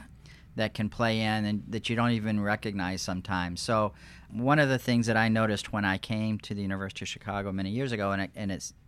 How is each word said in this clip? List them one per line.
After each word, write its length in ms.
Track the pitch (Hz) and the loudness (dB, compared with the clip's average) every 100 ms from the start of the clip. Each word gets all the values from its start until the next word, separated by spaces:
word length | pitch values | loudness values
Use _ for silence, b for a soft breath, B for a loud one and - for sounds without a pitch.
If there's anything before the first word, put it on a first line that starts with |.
| - - B B B | -8 -20 B B B
that 200 | 113 107 | -2 -2
can 140 | - 104 | 0 -2
play 320 | - 117 110 | 0 2 2
in 260 | 110 107 104 | 2 2 0
and 180 | 104 - | -2 -2
that 220 | 107 - | -4 -2
you 60 | 117 | 2
don't 140 | 120 | 4
even 280 | 113 110 104 | 2 2 2
recognize 640 | 101 107 110 98 90 95 | 2 0 0 -2 -2 -2
sometimes. 640 | - 92 90 92 87 87 | -2 -4 -2 -2 -2 -2
So 320 | - 110 104 B B B B | 0 2 2 B B B B
one 280 | 110 127 151 | -2 2 4
of 100 | 139 | 4
the 100 | 127 | 2
things 280 | - 120 117 | 2 2 4
that 100 | 110 | 4
I 120 | 113 | 4
noticed 440 | 110 110 101 - | 4 2 0 -2
when 140 | 107 101 | -2 0
I 100 | 95 | 0
came 420 | - 110 110 107 | -2 -2 0 -2
to 140 | - | -4
the 60 | 101 | -6
University 440 | 98 95 98 - | -4 -4 -6 -8
of 40 | - | -10
Chicago 440 | - - 101 101 | -8 -6 -4 -4
many 180 | 98 95 | -4 -2
years 220 | 113 135 | -2 -2
ago, 200 | 113 98 | 0 0
and 100 | 98 | 0
it, 80 | 98 | -2
and 180 | - 98 | -6 -6
it 200 | 90 - - | -4 -8 -14